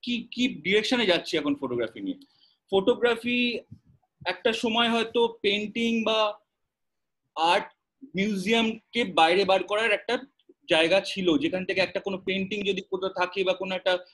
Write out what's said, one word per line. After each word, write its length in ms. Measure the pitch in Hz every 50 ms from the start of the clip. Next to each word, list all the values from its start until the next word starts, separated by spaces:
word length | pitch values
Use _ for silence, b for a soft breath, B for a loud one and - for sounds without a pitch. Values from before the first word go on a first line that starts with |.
| -
কি, 260 | 240 240 226 - -
কি 180 | - 233 247 -
ডিরেকশনে 580 | 190 160 151 180 196 214 208 - 254 247 240
যাচ্ছি 300 | 190 170 160 - - -
এখন 180 | 156 147 147 139
photography 460 | 139 139 123 123 120 117 107 - 113
নিয়ে। 160 | 98 95 92 - b b b b b b b b b -
Photography 880 | 190 196 190 220 240 202 226 240 233 226 233 240 240 247 247 240 233 - - - - - _ _ _ _ _ _ _ - -
একটা 260 | 175 180 - - 226 220
সময় 360 | 226 - 226 214 233 233 233
হয়তো 500 | 233 233 226 226 - 240 233 226 226 - -
painting 600 | 202 202 208 214 208 - 233 233 233 226 226 220
বা 360 | 220 220 220 214 208 208 - _ _ _ _ _ _ _ _ _ _ _ _ _ _ _ _ _ _ -
আর্ট 280 | 151 165 170 180 208 196 - _ _ _ _ _ _ - - -
মিউজিয়ামকে 880 | 180 196 214 208 190 180 208 226 233 226 220 226 226 _ _ - 240 247
বাইরে 400 | 196 165 160 160 165 175 196 196
বার 200 | 190 190 190 180
করার 280 | - 208 214 226 226 208
একটা 260 | - - - 240 262 269 - _ _ _ _ - _ _ -
জায়গা 300 | 170 160 165 165 185 196
ছিল, 380 | 196 - - 202 185 175 156 139
যেখান 260 | 143 165 185 185 185
থেকে 160 | 185 185 190
একটা 200 | 180 175 - 196
কোনো 180 | - 196 196 185
painting 440 | - 190 185 196 190 190 214 208 196
যদি 180 | 196 196 190
কোথাও 280 | 190 - 190 185 185 185
থাকে 360 | - 180 180 180 - 196 185
বা 100 | 185 185
কোনো 200 | - 190 185 190
একটা 240 | 180 - 190 180 180 180 B